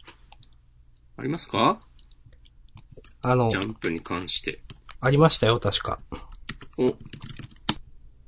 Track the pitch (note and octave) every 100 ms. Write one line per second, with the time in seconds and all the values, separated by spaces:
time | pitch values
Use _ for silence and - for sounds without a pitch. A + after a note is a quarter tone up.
0 | - - - - - - _ - - -
1 | - - C3 E3 - G2+ B2 A3 - -
2 | - - - - - - - - - -
3 | - - B2 B2+ A#2+ G#2+ A2 A2 F2+ E2
4 | - F2 F2+ - - - - - - -
5 | B2+ C#3+ D#3+ - A2 A#2 G#2 - - -
6 | - - - - - - - - B2+ -
7 | A2+ - - - - - - - - -
8 | - -